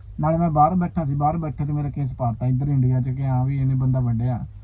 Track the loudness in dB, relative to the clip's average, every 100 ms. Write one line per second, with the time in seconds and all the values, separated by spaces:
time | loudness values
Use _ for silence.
0 | -14 -2 0 2 2 4 4 4 0 -2
1 | -2 0 0 0 -4 -4 -4 -2 -4 -4
2 | -6 -2 -4 -2 0 0 2 2 2 2
3 | 0 -2 0 0 0 0 0 2 2 2
4 | 0 0 0 -2 -8 -14